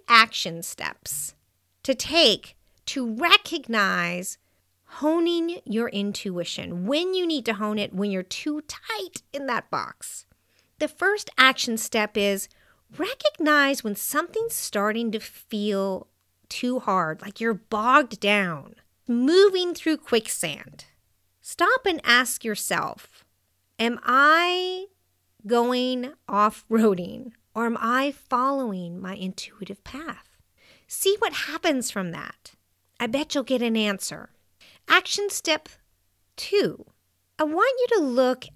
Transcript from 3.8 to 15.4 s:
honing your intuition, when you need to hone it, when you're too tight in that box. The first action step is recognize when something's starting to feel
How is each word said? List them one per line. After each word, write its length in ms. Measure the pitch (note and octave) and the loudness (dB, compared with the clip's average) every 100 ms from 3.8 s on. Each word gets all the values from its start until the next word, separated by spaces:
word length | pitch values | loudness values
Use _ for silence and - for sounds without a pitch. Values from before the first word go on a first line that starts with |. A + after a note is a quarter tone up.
| F#3+ F#3 F3 F3+ F#3 - _ _ _ _ _ | 2 0 -2 -4 -8 -14 _ _ _ _ _
honing 760 | - D4+ E4 E4+ E4+ E4+ F4 - | -4 0 2 2 0 -2 -6 -4
your 240 | G#3+ A#3 | -4 -2
intuition, 960 | G3+ G3+ - G3+ F3 E3+ - F3 F3 F#3+ | -4 -4 -6 -6 -6 -6 -8 -8 -6 -2
when 280 | D4 F4+ | 0 0
you 140 | F#4 F4 | 0 -2
need 180 | D4+ A3+ | -2 -2
to 80 | |
hone 240 | G#3 G#3+ G#3+ | -4 -2 -2
it, 160 | G#3 | -4
when 160 | F#3 G3+ | -2 -2
you're 140 | F#3+ | -4
too 380 | F#3 - D4+ D4+ | -6 -8 -6 -6
tight 600 | D4+ - - A4 F#4+ - - | -8 -12 -8 -8 -8 -14 -12
in 120 | C#4 C4+ | -8 -4
that 240 | A3+ - | -4 -4
box. 560 | C#3 D#2 - - - - _ _ _ _ - | -6 -6 -12 -16 -16 -20 _ _ _ _ -6
The 80 | D4+ | -6
first 420 | - F4+ G#4 - - | -2 0 0 0 4
action 400 | C4 C4 - A3+ | 4 4 -2 -4
step 380 | - A3+ G#3+ A3 | -2 -2 0 0
is 320 | G3+ G3 - _ _ _ _ - | 0 -2 -6 _ _ _ _ -8
recognize 840 | F#4+ C5+ D5+ - D4+ D4 C#4 C#4 | -6 -2 -2 2 4 4 4 0
when 120 | A3 G3+ | -4 -6
something's 580 | - C#4+ E4+ A4 A4+ | -4 -4 -2 -4 -4
starting 580 | - - G#3 G3+ A3 A#3 | -4 -4 -2 0 0 -2
to 80 | G#3+ | -4
feel 880 | - - | -8 -18